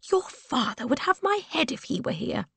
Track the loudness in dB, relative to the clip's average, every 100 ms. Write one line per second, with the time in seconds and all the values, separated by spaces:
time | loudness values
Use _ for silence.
0 | 2 2 2 -12 -4 0 0 -2 -2 0
1 | 2 0 2 0 0 0 0 -2 -4 -2
2 | -2 -2 -2 -2 -4